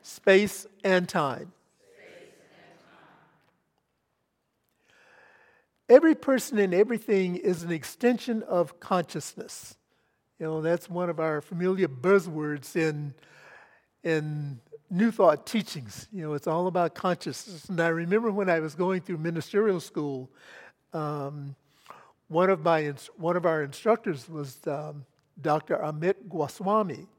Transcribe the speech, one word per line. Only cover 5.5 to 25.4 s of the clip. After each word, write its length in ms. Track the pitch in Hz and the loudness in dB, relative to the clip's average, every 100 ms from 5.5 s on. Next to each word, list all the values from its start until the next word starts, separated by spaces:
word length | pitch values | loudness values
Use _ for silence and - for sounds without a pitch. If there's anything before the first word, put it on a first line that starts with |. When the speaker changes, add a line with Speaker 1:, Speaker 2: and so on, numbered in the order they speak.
| _ _ _ - | _ _ _ 8
Speaker 1:
Every 260 | 247 320 302 | 10 10 4
person 440 | - 262 - 214 | 2 0 2 0
and 140 | 190 | 2
everything 640 | 175 214 226 - 196 185 180 | 4 4 2 0 0 0 -2
is 280 | 202 175 | -2 -2
an 80 | 170 | -4
extension 720 | 165 - - 240 247 - 220 | -6 -6 0 0 0 -2 -6
of 360 | - 180 165 - | -2 -2 -2 -6
consciousness. 960 | - 185 170 160 - - 143 - - - _ _ _ _ _ _ | -2 -2 -2 -8 -12 -14 -16 -16 -18 -20 _ _ _ _ _ _
You 60 | 160 | -6
know, 160 | 160 | -2
that's 280 | 160 170 - | 0 0 -2
one 200 | 175 180 | -4 -4
of 100 | 165 | -2
our 220 | 160 151 | -2 -2
familiar 480 | - 170 180 190 170 | -6 -2 -2 2 0
buzzwords 880 | 135 175 196 175 151 151 147 123 - | 0 4 4 4 -6 -6 -6 -6 -2
in, 360 | 160 147 147 131 - - - - - _ _ _ | -2 -2 -8 -12 -20 -20 -20 -20 -20 _ _ _
in 580 | - 160 151 151 143 127 _ - _ | -2 -2 -2 -6 -8 -12 _ -20 _
New 220 | 180 226 | 0 0
Thought 340 | 220 180 151 - | 6 4 4 -2
teachings. 600 | 226 - 156 113 - - | -4 -4 -10 -12 -16 -14
You 80 | 202 | -10
know, 120 | 156 | -6
it's 140 | 147 - | -4 -2
all 200 | 160 180 | 0 0
about 280 | 180 170 - | 0 -2 -2
consciousness. 680 | 185 175 170 127 - 170 - | -4 -2 -6 -10 -14 -18 -8
And 160 | 175 | 0
I 80 | 165 | 0
remember 420 | 165 170 208 226 | 0 0 0 0
when 180 | 202 185 | 0 2
I 120 | 165 | 2
was 120 | 156 | 0
going 280 | 147 185 185 | -2 -2 -2
through 160 | - 170 | -4 -4
ministerial 640 | 165 165 - 202 220 185 | -4 -4 -2 0 2 0
school, 500 | - 160 147 131 131 _ - - - _ _ | -4 -6 -6 -6 -10 _ -20 -20 -20 _ _
um, 640 | 165 151 147 139 147 139 139 _ _ - - - _ _ | -8 -6 -6 -8 -10 -12 -14 _ _ -20 -20 -20 _ _
one 200 | 160 185 | 2 4
of 140 | 185 | 4
my 220 | 165 160 147 | 2 2 0
ins-, 240 | 139 - - | -6 -16 -6
one 180 | 170 180 | -2 2
of 100 | 170 | 2
our 160 | 160 | 0
instructors 680 | 143 - 220 226 208 143 - | -2 -2 2 2 0 -6 -8
was, 360 | 160 143 - 165 | -10 -10 -8 -6
um, 380 | 147 151 147 131 _ _ - | -6 -8 -14 -20 _ _ -6